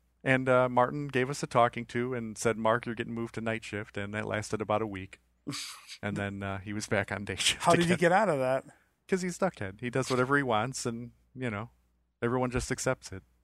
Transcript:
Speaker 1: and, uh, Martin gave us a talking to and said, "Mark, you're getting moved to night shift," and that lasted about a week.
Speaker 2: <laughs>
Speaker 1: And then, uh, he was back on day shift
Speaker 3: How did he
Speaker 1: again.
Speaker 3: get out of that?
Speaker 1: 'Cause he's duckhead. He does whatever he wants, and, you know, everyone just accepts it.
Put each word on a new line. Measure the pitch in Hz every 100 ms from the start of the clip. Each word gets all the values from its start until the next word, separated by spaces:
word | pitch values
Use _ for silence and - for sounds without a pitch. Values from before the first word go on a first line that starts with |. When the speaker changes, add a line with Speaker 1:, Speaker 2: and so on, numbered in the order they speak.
| _ _
Speaker 1:
and, | - 131 131
uh, | 127 127
Martin | 123 123 147 143
gave | 127 127
us | 147
a | -
talking | 127 117 - 117
to | 127 123
and | 123 113 104
said, | 117 110
"Mark, | 110 120
you're | 120 113
getting | 117
moved | 117 117 -
to |
night | 113 113
shift," | - 101 104 -
and | 101
that | 107 107
lasted | 104 101 104
about | 104 107
a | 110
week. | 95 95 - _ _ -
Speaker 2:
<laughs> | - - - - -
Speaker 1:
And | 101 101
then, | 101 98
uh, | 98 98
he | 98
was | 104 -
back | 104 98
on | 101
day | 98 92
shift | - -
Speaker 3:
How | - 170
did |
he | 170
Speaker 1:
again. | 170
Speaker 3:
get | 175
out | 185 214
of | 143
that? | 127 135 - - _ _ -
Speaker 1:
'Cause | 185
he's | 180 -
duckhead. | 185 - 98 98
He | 123
does | 131 127
whatever | 127 127 143
he |
wants, | 131 107 123 131
and, | 127 117 120 - _ 127
you | 127
know, | 104 117 _ _ _ _ _
everyone | 120 127 127
just | 123 -
accepts | 131 135 127 -
it. | 95 - _